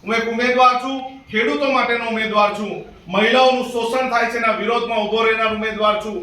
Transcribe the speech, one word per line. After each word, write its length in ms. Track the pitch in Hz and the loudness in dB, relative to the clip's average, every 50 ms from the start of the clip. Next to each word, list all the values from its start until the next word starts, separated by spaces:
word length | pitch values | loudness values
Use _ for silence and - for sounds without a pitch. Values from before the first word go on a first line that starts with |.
| 175 | -4
હું 120 | 196 226 | -2 -2
એક 120 | 226 226 | 0 0
ઉમેદવાર 540 | 226 233 226 247 247 247 254 254 247 247 247 | -2 -2 0 0 2 4 6 6 6 4 2
છું, 160 | 254 269 269 262 262 262 - - - - | -2 -4 -6 -6 -8 -10 -14 -16 -16 -6
ખેડૂતો 400 | 208 214 233 277 294 294 285 262 | -2 -2 0 0 0 0 0 2
માટેનો 380 | 254 247 233 233 240 233 226 226 | 2 2 0 0 -2 -4 -2 -4
ઉમેદવાર 460 | 220 220 220 208 208 208 208 208 208 | -4 -4 -4 0 2 2 2 2 0
છું, 300 | 208 214 196 180 - - - - - - | -4 -6 -8 -8 -10 -12 -14 -20 -20 -12
મહિલાઓનું 580 | - 180 196 214 233 240 262 262 262 254 247 - - | -4 0 0 2 4 4 6 6 6 4 2 -2 -4
શોષણ 380 | 240 233 226 226 262 262 254 247 | -4 -4 -4 -2 -2 -2 -2 0
થાય 220 | 240 233 233 226 | 0 0 0 0
છે 60 | 233 | -2
એના 200 | 233 226 226 208 | -2 0 0 0
વિરોધમાં 440 | 180 202 220 240 233 233 226 226 220 | 0 -2 -2 -2 -2 -2 -2 -2 -2
ઊભો 220 | 208 - 214 226 226 | -2 0 0 2 2
રહેનાર 320 | 220 220 226 226 220 214 | 2 2 2 0 -2 -2
ઉમેદવાર 400 | 208 214 214 214 208 214 214 208 208 - | -2 -4 -6 -2 2 2 2 2 0 -4
છું 140 | 220 202 180 | -6 -8 -8